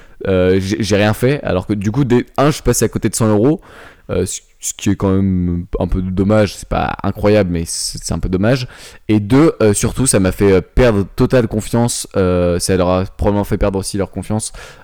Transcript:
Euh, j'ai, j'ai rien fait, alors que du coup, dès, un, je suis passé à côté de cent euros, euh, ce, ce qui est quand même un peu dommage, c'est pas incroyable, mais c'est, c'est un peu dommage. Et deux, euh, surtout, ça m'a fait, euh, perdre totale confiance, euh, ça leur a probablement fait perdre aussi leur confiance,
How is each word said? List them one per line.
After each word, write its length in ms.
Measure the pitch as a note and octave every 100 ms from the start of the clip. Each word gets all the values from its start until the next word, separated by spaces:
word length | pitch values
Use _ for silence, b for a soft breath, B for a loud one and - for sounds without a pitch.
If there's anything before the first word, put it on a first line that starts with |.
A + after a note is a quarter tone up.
| B B -
Euh, 320 | F#2 F#2 F#2+
j'ai, 200 | F#2+ G#2
j'ai 140 | G2 G2
rien 180 | G#2
fait, 280 | G#2+ B2 D3
alors 240 | F#2+ F2+ F#2
que 60 |
du 180 | G#2 G2
coup, 140 | A2 B2+
dès, 200 | A#2+ - -
un, 100 | C#3+
je 40 |
suis 120 | -
passé 220 | - A#2 A2
à 20 |
côté 220 | - A2
de 60 | -
cent 120 | A2
euros, 320 | G#2 B2+ E3 B B B B -
euh, 160 | F#2 F#2
ce, 160 | - - _
ce 140 | -
qui 160 | - -
est 60 | F#2+
quand 160 | G2
même 540 | F#2+ G2 F#2 F2 F2 F2 -
un 80 | F2+
peu 140 | F#2
dommage, 540 | F#2 F#2 G2 G#2+ G2+ -
c'est 120 | -
pas 280 | E2+ D#2+ G1+
incroyable, 480 | G2 G2 G#2 G#2+ F#2
mais 120 | F2 E2+
c'est, 360 | - - -
c'est 120 | -
un 60 | E2+
peu 100 | F2
dommage. 380 | F2+ G#2 C3+ B2 B B B -
Et 100 | G#2+
deux, 320 | G2+ C3 D#3+ -
euh, 120 | G#2+
surtout, 340 | G2+ A#2 - B2+
ça 120 | G#2+
m'a 120 | F#2
fait, 180 | - G2+
euh, 100 | F#2
perdre 440 | E2+ - B2 G2+ F#2 -
totale 320 | B2+ C3 A2+
confiance, 600 | G#2+ - A#2+ A#2+ - - G2+
euh, 440 | F#2 F2+ F2 F2
ça 160 | - F#2
leur 140 | F2+
a 160 | F#2 F#2+
probablement 380 | - A2 G2+
fait 140 | G2 G2+
perdre 220 | G2+ F#2+
aussi 180 | F#2+ G#2
leur 140 | F#2
confiance, 400 | - F#2 G#2+ - B B B